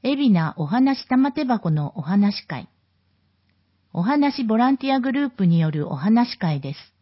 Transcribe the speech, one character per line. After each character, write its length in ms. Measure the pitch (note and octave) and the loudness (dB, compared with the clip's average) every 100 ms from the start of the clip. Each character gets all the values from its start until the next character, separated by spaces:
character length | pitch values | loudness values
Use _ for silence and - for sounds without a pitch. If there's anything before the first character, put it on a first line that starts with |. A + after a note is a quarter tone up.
海 260 | B3 C#4 C#4 | -2 0 2
老 0 | |
名 240 | F#3 D#3+ - | 2 0 -4
お 120 | D3+ | -2
話 400 | A3+ C4+ C4+ - | 2 2 0 0
玉 240 | B3+ C4+ | 2 2
手 140 | C#4 C4+ | 0 -2
箱 260 | A3+ F3 | -2 0
の 260 | D#3 D3 - | -2 -2 -6
お 40 | |
話 440 | D3 G3 G3+ G3+ - | -2 2 2 0 -8
会。 240 | C3 - _ _ _ _ _ _ _ _ _ _ _ _ | -12 -12 _ _ _ _ _ _ _ _ _ _ _ _
お 120 | F3 | -4
話 400 | F3+ D4 C#4+ C4+ | -2 2 0 -2
ボ 140 | A3+ A3 | -2 2
ラ 120 | B3 | 2
ン 80 | C4+ | 0
テ 100 | C4+ | 0
ィ 60 | |
ア 60 | C4+ | -2
グ 120 | B3+ | 0
ル 100 | C4 C#4+ | -2 -4
ー 20 | |
プ 160 | - F#3 | 0 2
に 120 | E3+ | 2
よ 120 | D#3+ | 2
る 200 | D3+ D3+ | -2 -6
お 40 | C3+ | -4
話 420 | F3 A3+ A#3+ - | 2 2 2 -2
会 240 | F3 D3 | -4 -4
で 140 | C#3 C#3+ | -6 -12
す。 40 | - _ | -16 _